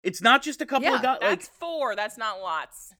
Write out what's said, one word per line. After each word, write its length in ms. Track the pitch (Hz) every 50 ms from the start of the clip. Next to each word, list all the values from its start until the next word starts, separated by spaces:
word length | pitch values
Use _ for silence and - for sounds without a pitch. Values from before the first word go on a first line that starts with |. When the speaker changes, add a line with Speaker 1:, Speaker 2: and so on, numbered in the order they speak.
Speaker 1:
It's 200 | - 233 190 -
not 200 | 180 233 254 277
just 180 | - 302 277 -
a 40 | 302
couple 220 | - 277 262 254 339
Speaker 2:
Yeah. 80 | -
Speaker 1:
of 60 | -
guys. 160 | 247 254 262 -
Speaker 3:
That's 260 | 226 247 339 - - -
Speaker 1:
Like, 60 | _ _
Speaker 3:
four. 360 | 339 339 330 311 277 240 202
That's 200 | 202 208 214 - 240
not 220 | 226 214 196 190
lots. 540 | 190 180 160 156 131 - - - - - -